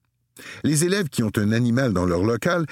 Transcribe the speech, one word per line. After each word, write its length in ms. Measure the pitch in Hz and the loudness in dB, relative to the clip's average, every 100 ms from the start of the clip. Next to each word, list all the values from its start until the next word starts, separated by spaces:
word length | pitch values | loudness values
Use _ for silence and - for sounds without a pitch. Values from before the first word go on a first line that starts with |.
| _ _ _ - - - | _ _ _ -20 -20 -4
Les 220 | 135 151 180 | 0 2 2
élèves 240 | 202 170 | 0 -2
qui 120 | - | -2
ont 100 | 110 110 | 0 0
un 160 | 104 | 2
animal 420 | 117 120 120 131 | 2 2 2 2
dans 120 | 90 90 | 0 0
leur 180 | 85 | 0
local 420 | 104 117 175 175 156 | 0 0 0 -2 -4